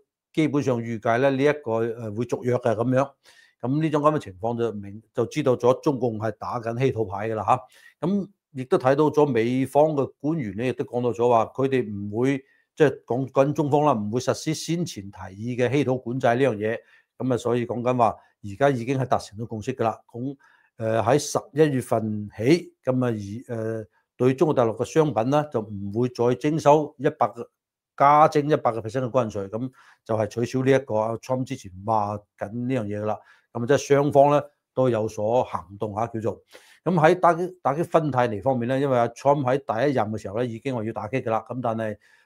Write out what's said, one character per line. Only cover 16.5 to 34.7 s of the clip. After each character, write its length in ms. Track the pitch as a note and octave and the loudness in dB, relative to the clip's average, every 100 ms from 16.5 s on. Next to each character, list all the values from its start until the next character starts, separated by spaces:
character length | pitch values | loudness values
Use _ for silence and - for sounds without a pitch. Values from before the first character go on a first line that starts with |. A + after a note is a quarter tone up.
| G#2+ | 0
嘢。 220 | G#2+ A2+ - _ _ - | -2 -4 -10 _ _ -6
噉 160 | B2 | -2
啊， 40 | A#2 | -2
所 180 | A#2 B2 | 0 0
以 100 | A#2 | -2
講 160 | A#2 | -4
緊 140 | A#2+ B2 | -2 2
話， 200 | A2 G2+ _ _ | 2 0 _ _
而 80 | G2+ G2 | -12 0
家 100 | C#3+ | 2
已 140 | B2+ | 2
經 160 | A#2 C3 | -2 -2
係 60 | B2+ | 0
達 120 | G#2 | -2
成 200 | - G2 | -4 -12
咗 80 | A#2 | -10
共 140 | A2 | -8
識 120 | G#2 | -6
㗎 100 | B2+ | -2
啦。 140 | A2+ G#2 _ | -2 -4 _
咁， 240 | A#2+ C3 C#3 _ _ _ - | -12 -10 -12 _ _ _ -8
呃， 240 | A2 A2+ | -2 0
喺 160 | G#2+ D3 | 2 2
十 200 | - B2 - | 2 -6 -2
一 200 | C#3 D#3 C3 | 2 2 2
月 40 | |
份 500 | - A2+ G#2+ G#2+ G#2 - | -2 -2 -2 -6 -8 -2
起， 380 | A#2 F3+ F3+ _ | 2 2 0 _
噉 220 | - B2+ B2 | -2 0 0
啊， 400 | A2 G2 A2 - | -2 -6 -12 -10
而， 80 | A#2 | -8
呃， 300 | A2 A2 G#2+ _ _ - | -6 -6 -10 _ _ 0
對 160 | B2+ | 2
中 140 | C3 D#3+ | 4 2
國 60 | |
大 120 | C3+ A2+ | 2 2
陸 100 | G#2+ | 0
嘅 80 | |
商 300 | A#2+ D#3+ D3+ | -2 2 2
品 160 | A2 A#2+ | 2 2
呢， 160 | D3 D3 | 0 0
就 80 | A#2 | -4
唔 320 | G#2 G2+ G2+ G#2+ | -6 -8 -6 -2
會 80 | B2 | -2
再 160 | A#2+ A#2+ | 0 0
徵 340 | B2+ D3+ D#3 | 0 0 2
收 340 | C#3+ D#3 D3 - | 6 6 4 -4
一 100 | D3 | -4
百 160 | - A#2 | 0 -2
個-， 200 | A#2 A#2 _ _ _ _ - | -2 -16 _ _ _ _ 2
加 320 | C#3+ D3 D#3 | 4 6 6
徵 240 | D3+ C#3+ | 4 0
一 40 | D3 | 0
百 140 | B2 | 0
個 80 | A2+ | -2
percent 220 | A2 B2+ B2+ | -4 -4 -2
嘅 40 | |
關 220 | B2+ A2+ | 0 -2
稅， 160 | G2+ G2 | -4 -6
噉 240 | A2 C3 - _ _ | -6 -8 -10 _ _
就 140 | - A2 | -4 -2
係 100 | G#2+ | -2
取 180 | - A#2+ | -2 -2
消 180 | C3 C3 | 0 2
呢 60 | |
一 80 | C3+ | 2
個 160 | - G#2+ | 2 -2
啊， 180 | A2 A2+ | -2 -4
Trump 280 | - C3 B2+ | -6 -4 -4
之 100 | C3 | -10
前 160 | G2 F2+ G2+ | -14 -10 -2
話 320 | A2 G#2 G#2 - - | 0 0 -6 -10 -12
緊 140 | G2+ A#2 B2 | -10 -6 -4
呢 80 | C3 | -4
樣 80 | G#2 | -4
嘢 160 | G#2 | -6
㗎 40 | G#2+ | -4
啦。 120 | - _ _ _ | -6 _ _ _
噉 80 | A#2 | -4
啊， 20 | A#2+ | 2
即 60 | |
係 40 | C#3 | 2
雙 340 | - C#3 C#3+ | 4 2 4
方 200 | C#3 C#3+ | 6 6
呢， 100 | D3 - _ _ | 6 0 _ _